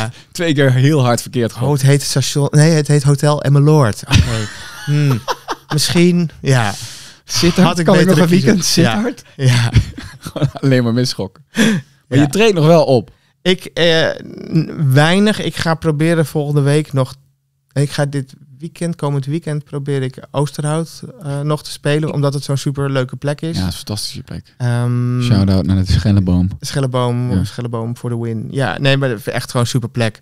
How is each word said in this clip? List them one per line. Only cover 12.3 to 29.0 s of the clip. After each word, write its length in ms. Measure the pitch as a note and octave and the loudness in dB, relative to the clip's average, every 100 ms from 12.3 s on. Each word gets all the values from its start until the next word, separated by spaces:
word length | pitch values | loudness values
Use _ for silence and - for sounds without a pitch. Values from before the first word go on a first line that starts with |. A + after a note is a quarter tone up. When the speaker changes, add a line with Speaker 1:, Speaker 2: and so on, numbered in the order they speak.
| F#3+ A3+ | 2 2
Speaker 1:
nog 120 | F3+ D3+ | 4 4
wel 180 | E3 | 6
op? 280 | C3+ B2 F#2 _ _ _ | 6 2 0 _ _ _
Speaker 2:
Ik, 240 | F3+ F#3 - | -2 -2 -4
eh, 420 | - E3+ D#3+ A#2 - - - - | 0 2 2 0 -2 -12 -14 -2
n-, 380 | E3 - - C#3 | -2 -2 -2 2
weinig. 480 | C3+ D#3 F#3+ G#3 G3+ | 4 4 4 2 0
Ik 120 | E3 - | -6 -4
ga 200 | E3 D#3+ | -4 -2
proberen 500 | E3 D3 D#3+ E3 D3 | -2 0 0 0 0
volgende 360 | D#3 D3 D3 | -2 0 0
week 320 | C#3 D3+ D3 | 2 0 0
nog, 220 | C3+ B2+ - _ _ _ _ _ | -4 -4 -8 _ _ _ _ _
ik 160 | C#3 C#3+ | -4 -2
ga 140 | - C#3+ | -2 -2
dit 280 | C#3 C3+ - - C3 | -4 -8 -16 -20 -16
weekend, 380 | E3 - E3+ E3 | -16 -8 -6 -4
komend 300 | C#3+ C#3+ C3+ | -4 -4 -4
weekend, 380 | D#3+ D#3 D3 | -6 -4 -8
probeer 380 | - C#3+ C#3 C#3 | -8 -10 -4 -4
ik 160 | C3 - - | -4 -8 -8
Oosterhout, 680 | C3+ D3 - D3+ D#3+ D#3+ - D#3+ B3 | -4 -4 -2 -2 -2 -4 -10 -18 -14
eh, 160 | D3 C#3+ | -8 -6
nog 220 | D3 - | -2 -4
te 80 | - | -6
spelen, 420 | - D3 D3 D#3 | -6 -2 0 0
omdat 200 | D3 C#3+ | 0 -2
het 100 | C#3 | -2
zo'n 140 | - C#3 | -4 -4
superleuke 580 | D3 C#3 C#3 C#3+ D#3+ B2 | -2 -4 -2 -2 -4 -6
plek 260 | C#3+ D3 | -6 -6
is. 140 | D#3+ D#3+ | -6 -4
Speaker 1:
Ja, 60 | |
het 100 | F#2 | -4
is 60 | - | -6
een 60 | - | -8
fantastische 360 | G#2 - F#2+ | -8 -8 -12
plek. 300 | - - - - | -14 -14 -14 -6
Speaker 2:
Ehm, 640 | B2 A#2+ A#2+ B2 B2 B2 | -2 -2 0 -2 -2 0
Speaker 1:
Shout-out 440 | A#2+ G#2 G2 F#2+ D#2+ | 2 2 4 2 2
naar 200 | F#2+ F#2 | 0 2
de 60 | |
Schelleboom. 580 | - G#2+ G2+ F2+ F2+ F#2+ - | 2 4 2 4 2 0 -2
Speaker 2:
Schelleboom, 720 | D3 C#3+ C3 B2+ B2 A#2+ B2 | -8 -4 -2 -2 -2 -2 -2
Speaker 1:
Ja. 120 | B2 | -2
Speaker 2:
Schelleboom 540 | - - A#2+ A#2 A#2 A#2+ | -2 -6 -8 -6 -8 -8
voor 120 | B2 | -6
de 80 | A#2 | -6
win. 300 | A#2 A2+ - | -4 -6 -6
Ja, 260 | C3+ B2+ - | -4 -4 -2
nee, 180 | C#3 | 0
maar 120 | C#3 | 2